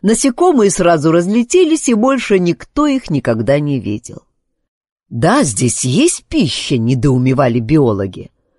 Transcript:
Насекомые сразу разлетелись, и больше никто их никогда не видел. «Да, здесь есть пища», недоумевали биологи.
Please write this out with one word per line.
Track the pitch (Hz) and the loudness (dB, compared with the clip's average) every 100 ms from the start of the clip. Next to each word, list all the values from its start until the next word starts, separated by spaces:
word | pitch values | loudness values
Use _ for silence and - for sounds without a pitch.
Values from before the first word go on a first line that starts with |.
Насекомые | 196 233 277 247 359 285 202 | 0 2 0 2 2 4 2
сразу | 175 175 170 151 | 2 2 2 2
разлетелись, | 165 175 220 240 359 339 311 - | 2 2 -2 2 2 2 0 0
и | |
больше | 226 254 269 - 196 | 0 0 -2 0 0
никто | 175 165 - - 294 | 0 -2 -6 -2 0
их | 269 - | -2 -2
никогда | 147 123 113 107 143 | -4 -2 -2 0 0
не | 147 135 | 0 -4
видел. | 104 104 - - _ _ _ _ _ _ _ _ _ | -4 -8 -10 -20 _ _ _ _ _ _ _ _ _
«Да, | 117 156 262 | -2 0 2
здесь | 180 104 123 - | 0 0 -2 -2
есть | 127 143 330 - | -2 0 0 -2
пища», | _ 320 160 - - 131 | _ -2 -2 -4 -4 -2
недоумевали | 113 131 139 127 127 131 135 120 | 0 0 0 0 0 2 0 0
биологи. | 113 156 127 101 98 90 - _ _ | 0 2 2 0 -6 -8 -20 _ _